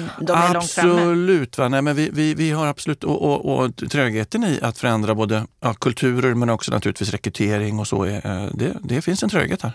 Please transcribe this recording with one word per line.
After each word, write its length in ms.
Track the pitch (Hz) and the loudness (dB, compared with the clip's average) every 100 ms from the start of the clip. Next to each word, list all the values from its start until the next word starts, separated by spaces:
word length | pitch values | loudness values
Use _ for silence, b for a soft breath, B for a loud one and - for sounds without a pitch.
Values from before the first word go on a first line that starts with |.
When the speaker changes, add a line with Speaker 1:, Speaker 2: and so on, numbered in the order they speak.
| 165 - | -10 -6
Speaker 1:
de 120 | 160 | 0
är 220 | 165 175 | 2 4
långt 160 | 175 170 | 2 -2
framme. 220 | - 175 | 2 4
Speaker 2:
Absolut, 640 | 175 170 170 185 180 127 - | 4 4 2 4 2 2 0
va? 100 | 127 | 0
Nej, 140 | 135 | 2
men 140 | 147 147 | 2 0
vi, 140 | 156 | 0
vi, 220 | 147 156 | 2 0
vi 160 | 156 160 | 2 0
har 160 | 151 151 | 0 -2
absolut, 380 | 143 - 147 | -2 -4 -4
och, 180 | 156 147 | -2 0
och, 360 | 147 143 147 131 | 2 0 0 0
och 320 | 127 - - | 0 -2 -4
trögheten 540 | 151 123 107 104 226 | 0 0 0 -2 0
i 160 | 214 135 | 0 0
att 160 | 120 - | -2 -2
förändra 360 | 123 110 107 | 0 2 2
både, 320 | 110 107 110 110 _ | 2 2 0 -2 _
ja, 140 | 127 | -4
kulturer 600 | 110 127 113 127 123 127 | 0 -2 0 0 2 2
men 160 | 120 120 | 2 2
också 220 | 110 - | 0 -2
naturligtvis 380 | 113 104 - 101 | -2 -2 -4 -4
rekrytering 680 | 101 107 - 104 107 104 107 | -4 -6 -2 0 0 -2 -4
och 100 | 104 | -2
så. 160 | 107 | -2
Är, 220 | 95 104 104 | -2 -4 -4
eh, 240 | 95 101 | -6 -6
det, 220 | - 147 - | -4 -4 -4
det 200 | - 127 | -4 -2
finns 200 | 165 190 | 0 -2
en 60 | 214 | 0
tröghet 340 | 190 - - | 0 -2 -2
här 100 | 120 | -6